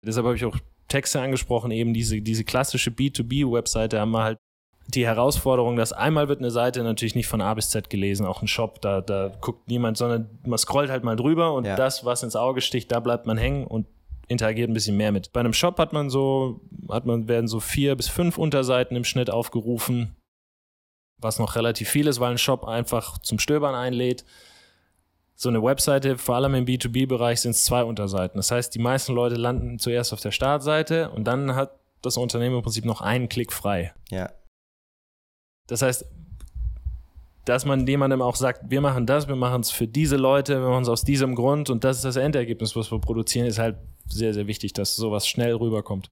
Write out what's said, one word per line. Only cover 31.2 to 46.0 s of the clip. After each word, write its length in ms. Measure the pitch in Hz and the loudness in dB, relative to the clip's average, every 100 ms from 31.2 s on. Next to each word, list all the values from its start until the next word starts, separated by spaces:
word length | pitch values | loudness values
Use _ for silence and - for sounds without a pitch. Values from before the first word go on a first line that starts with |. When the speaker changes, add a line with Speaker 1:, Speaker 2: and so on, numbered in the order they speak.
Speaker 1:
dann 300 | 110 123 139 | 0 0 0
hat 240 | 131 135 - _ _ | 0 -2 -6 _ _
das 140 | 127 123 | -4 -2
Unternehmen 400 | 123 120 120 127 | -2 0 0 0
im 60 | |
Prinzip 220 | 117 113 | -2 -4
noch 180 | 113 110 | -2 -2
einen 260 | - 120 120 | 0 0 0
Klick 240 | - 117 | -4 -4
frei. 400 | - 101 98 82 - - | -4 -2 -2 -4 -8 -10
Speaker 2:
Ja. 220 | 92 92 - - _ _ _ _ _ _ _ _ _ _ _ _ | -8 -8 -10 -20 _ _ _ _ _ _ _ _ _ _ _ _
Speaker 1:
Das 140 | 117 | 0
heißt, 240 | 131 123 - - - - - - - - - - - - - _ | 0 0 -6 -18 -18 -16 -14 -6 -6 -4 -8 -10 -14 -20 -20 _
dass 200 | - 123 | 0 0
man 220 | 139 135 127 | 2 2 2
jemandem 360 | 139 135 131 | 2 2 2
auch 120 | 123 117 | 2 2
sagt, 340 | 131 123 - | 0 -2 -2
wir 100 | 131 | 0
machen 260 | 143 127 117 | 2 2 2
das, 220 | 143 143 | 2 2
wir 80 | 135 | 0
machen's 340 | 123 123 117 | 0 0 -2
für 160 | - 113 | -2 -2
diese 300 | 120 156 139 | 2 2 4
Leute, 440 | 131 139 139 135 | 6 4 4 0
wir 80 | 127 | 2
machen's 200 | 127 123 | 2 2
aus 160 | 117 | 0
diesem 300 | - 139 131 | 2 2 2
Grund 360 | 123 123 147 147 | 2 2 2 0
und 140 | 120 | 2
das 140 | 131 127 | 2 0
ist 60 | |
das 120 | 135 127 | -2 0
Endergebnis, 580 | 139 143 117 117 113 | 2 0 -2 -2 -2
was 160 | - 110 | -4 -4
wir 80 | 113 | -2
produzieren, 460 | - 113 113 120 120 | -2 -2 0 0 0
ist 120 | 107 | 0
halt 180 | 113 107 - - - | -2 -2 -12 -16 -8
sehr, 260 | - 113 | -2 0
sehr 120 | 104 104 | 0 -4
wichtig, 260 | 107 101 | -4 -6
dass 240 | - 98 - | -4 -4 -2
sowas 300 | 110 104 - | -2 0 -2
schnell 260 | - 120 | 0 0
rüberkommt. 540 | 117 117 110 - 98 | 2 0 -2 -2 -6